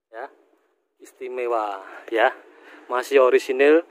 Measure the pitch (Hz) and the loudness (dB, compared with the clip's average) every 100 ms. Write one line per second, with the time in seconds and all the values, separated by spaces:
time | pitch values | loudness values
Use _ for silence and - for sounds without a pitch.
0 | _ 113 139 _ _ _ _ _ _ _ | _ -18 -18 _ _ _ _ _ _ _
1 | - - 127 127 120 117 104 95 95 - | -20 -16 -12 -8 -4 -4 -6 -10 -16 -20
2 | - 113 127 - - _ - - - 123 | -6 0 0 -2 -16 _ -20 -20 -8 -8
3 | 120 139 127 127 - 131 143 160 - | 0 2 4 2 0 0 2 2 0